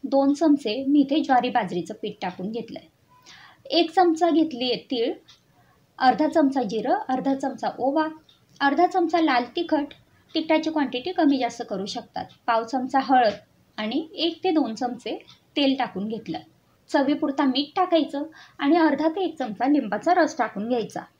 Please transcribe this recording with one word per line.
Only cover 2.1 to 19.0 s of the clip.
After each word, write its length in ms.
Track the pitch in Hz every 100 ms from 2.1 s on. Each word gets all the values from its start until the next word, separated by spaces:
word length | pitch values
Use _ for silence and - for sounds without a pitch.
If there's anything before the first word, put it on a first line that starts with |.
| -
टाकून 300 | 185 - 202
घेतलंय. 360 | 233 - - - _ _ _ - - - _ -
एक 260 | 339 330
चमचा 380 | 381 349 320 339
घेतली 340 | 311 311 233
आहे 120 | 254 220
तीळ, 380 | - 247 233 - _ _ _ _ _ _ _ -
अर्धा 300 | 262 269 302
चमचा 360 | 330 269 269
जिरं, 320 | 214 220 254 392 -
अर्धा 260 | 262 269 269
चमचा 340 | 269 269 214 -
ओवा, 280 | 254 311 311 320 _ _ _ _
अर्धा 260 | 277 285 349
चमचा 340 | 370 330 339
लाल 220 | 311 247 240 349
तिखट, 300 | 330 311 294 - _ _ _ 320
तिखटाची 360 | 320 311 311
quantity 400 | 311 269 247 349
कमी 260 | - 294 262
जास्त 260 | 233 233 233
करू 160 | 196 202
शकतात, 400 | 240 - - - _ -
पाव 160 | 226
चमचा 360 | 233 269 254 269
हळद 320 | 262 254 226 202 - _ _ -
आणि 300 | 214 269 320
एक 300 | 277 330 330
ते 80 | 370
दोन 240 | 311 226 220
चमचे 500 | 247 247 - 359 - - _ 302
तेल 180 | 277 269
टाकून 280 | 233 185 214
घेतलं. 320 | 220 - 156 - _ _ _ _
चवीपुरता 580 | 302 269 294 294 269 269
मीठ 300 | 254 294 381
टाकायचं 480 | 370 330 277 277 320 - - -
आणि 180 | 285 339
अर्धा 300 | 320 269